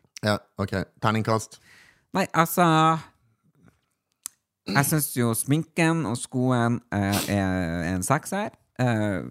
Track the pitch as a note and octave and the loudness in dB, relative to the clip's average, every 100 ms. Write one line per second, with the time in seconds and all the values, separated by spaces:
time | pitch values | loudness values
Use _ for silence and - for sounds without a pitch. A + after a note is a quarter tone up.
0 | _ - G#2+ G2+ _ - G2 G2 - - | _ -4 -2 -2 _ -6 -4 -4 -6 -4
1 | A2+ A2 G#2+ A2 - - _ - - _ | 0 0 0 0 -2 -18 _ -20 -20 _
2 | _ F#3+ F#3 D#3+ E3 - F3 D#3+ D#3+ D#3+ | _ -4 -2 0 0 2 4 4 4 0
3 | - _ _ _ _ _ _ _ _ _ | -6 _ _ _ _ _ _ _ _ _
4 | _ _ - _ _ _ - C#3+ C#3 D#3 | _ _ -18 _ _ _ -2 0 2 0
5 | D3 C3 A#2 A2+ - D3+ D#3 - E3 E3 | -2 0 0 0 0 0 0 0 2 2
6 | G#2+ A#2+ - B2+ B2+ B2 A#2 A#2+ - G2+ | -2 -4 -6 -2 0 2 2 -2 -4 -2
7 | G2 G2+ - G2+ F#2+ F#2 E2+ E2+ E2+ F#2 | 0 -2 0 0 0 0 -2 -2 -2 -2
8 | - C#3+ - G3 G#3 - _ - B2+ A2 | -2 -2 -4 -8 -8 -12 _ -2 0 0
9 | G#2 F2+ B1 | 0 -2 -6